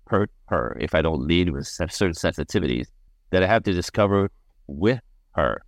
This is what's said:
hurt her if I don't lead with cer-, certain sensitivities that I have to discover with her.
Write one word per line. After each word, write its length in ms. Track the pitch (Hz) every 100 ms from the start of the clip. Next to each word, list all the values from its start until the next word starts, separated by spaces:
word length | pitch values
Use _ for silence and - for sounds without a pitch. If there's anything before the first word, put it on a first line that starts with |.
| -
hurt 240 | 107 104 - -
her 320 | 85 60 -
if 160 | 73 82
I 60 |
don't 260 | 80 80 65
lead 220 | 85 90
with 180 | 69 69
cer-, 220 | - 85
certain 260 | - 98 82
sensitivities 720 | - - 76 110 78 60 67 _ _ _ _
that 120 | 92
I 40 | 92
have 160 | 113
to 100 | 104
discover 560 | 90 87 - 104 101 98 - _ _ -
with 320 | 71 98 123 - _ _
her. 300 | - 71 55